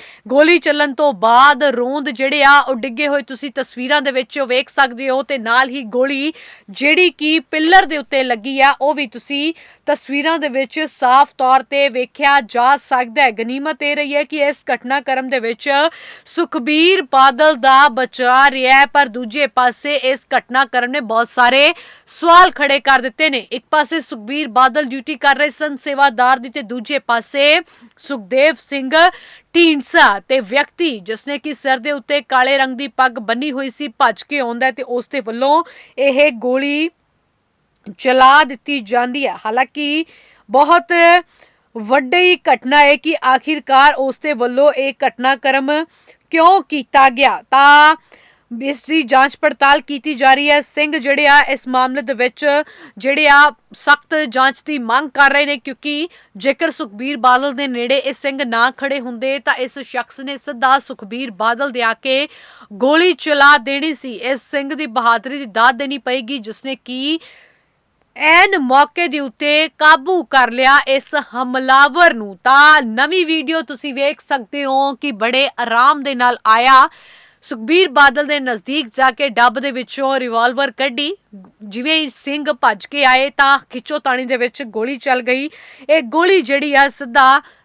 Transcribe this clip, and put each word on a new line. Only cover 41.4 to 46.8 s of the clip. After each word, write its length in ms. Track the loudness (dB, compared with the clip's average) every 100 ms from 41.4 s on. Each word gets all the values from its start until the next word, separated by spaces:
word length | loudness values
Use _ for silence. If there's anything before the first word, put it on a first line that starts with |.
| _ _ _ -12
ਵੱਡੀ 600 | -2 -2 0 0 2 2
ਘਟਨਾ 340 | 0 -2 2 4
ਹੈ 180 | 4 2
ਕਿ 180 | -2 -4 0
ਆਖਿਰਕਾਰ 680 | 0 0 -6 0 4 4 4
ਉਸ 220 | -2 -4
ਦੇ 120 | -6
ਵੱਲੋਂ 380 | -4 -2 2 2
ਇਹ 200 | 2 -2 -4 -6
ਘਟਨਾਕ੍ਰਮ 640 | -2 -2 0 0 -2 0 -2 -4 _ _ _ _
ਕਿਉਂ 280 | 2 4 4
ਕੀਤਾ 460 | 0 -8